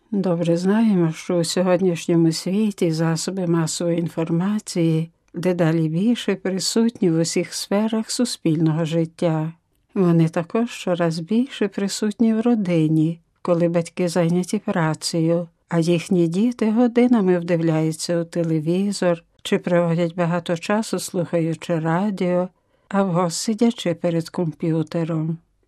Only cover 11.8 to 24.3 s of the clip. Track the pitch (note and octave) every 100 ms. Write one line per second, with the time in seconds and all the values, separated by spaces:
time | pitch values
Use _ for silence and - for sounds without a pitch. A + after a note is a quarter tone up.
11.8 | G3 - G#3+ - A3+ A3 A#3 A#3+ F3+ E3+
12.8 | D#3 D#3+ D#3 E3+ _ _ - E3+ E3+ F3
13.8 | E3 - F3+ F3+ E3 F3+ F3+ G#3+ - F#3+
14.8 | D#3+ D#3 - E3+ D#3+ E3+ E3+ _ - E3+
15.8 | E3 E3+ - F#3 E3+ F3 A#3+ A#3+ A3 G#3+
16.8 | B3 A#3+ B3 A#3+ F#3 F3+ F3 E3+ E3 D#3
17.8 | D#3+ D#3+ - E3+ E3 F3 E3 D#3+ D3+ F3+
18.8 | G3+ G3 F3+ E3+ - _ - F#3+ - F3
19.8 | E3+ E3 E3+ F3+ E3 F3 E3+ E3+ - G#3
20.8 | A3 F#3 - F#3+ E3 E3+ D#3+ D#3+ - E3
21.8 | D#3+ E3+ G#3 F#3+ F3+ F3+ F3+ _ _ _
22.8 | - G3+ G3 E3+ F3+ - - G#3+ A#3 -
23.8 | F3 E3+ F3 E3 E3